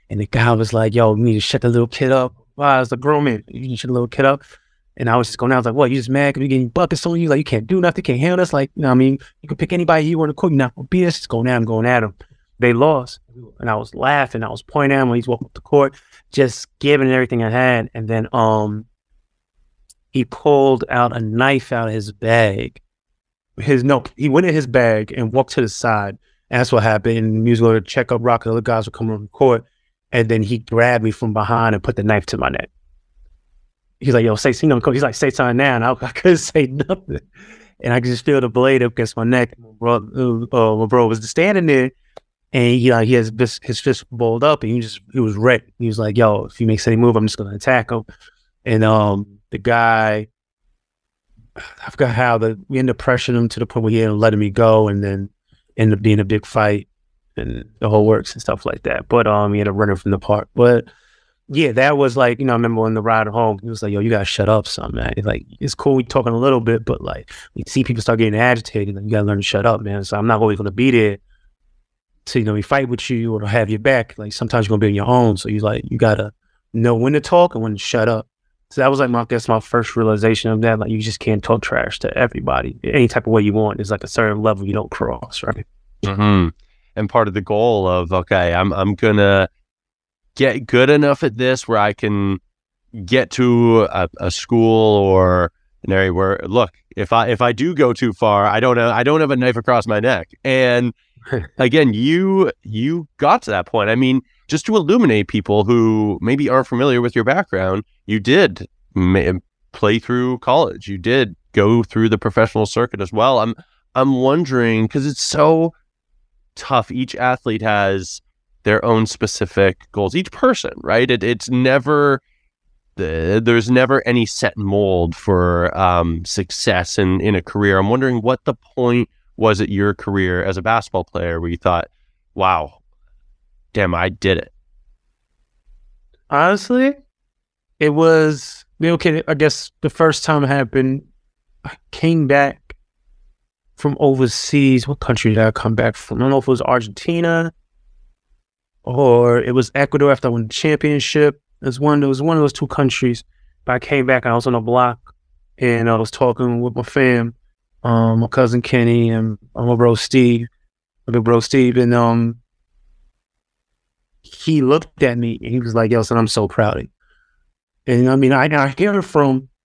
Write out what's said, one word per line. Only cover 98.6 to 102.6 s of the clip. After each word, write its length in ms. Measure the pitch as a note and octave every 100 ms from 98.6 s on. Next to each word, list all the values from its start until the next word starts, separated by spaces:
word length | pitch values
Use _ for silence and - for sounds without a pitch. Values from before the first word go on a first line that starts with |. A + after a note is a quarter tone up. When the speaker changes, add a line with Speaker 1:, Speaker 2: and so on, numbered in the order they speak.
Speaker 2:
don't 160 | B2+ A#2+
know, 140 | A#2
I 120 | A2
don't 180 | B2+ D#3
have 100 | D3
a 60 | C3
knife 200 | B2+ A#2
across 300 | G#2+ A#2+ G#2
my 140 | G#2+
neck." 300 | A#2 G#2 - _
And 500 | C#3 C3 B2+ B2 B2 - _ _ -
Speaker 1:
<laughs> 320 | A#2+ - -
Speaker 2:
again, 360 | C3 D#3 C#3
you, 560 | G#2+ C3 E3+ F#3+ F#3+ F#3+ -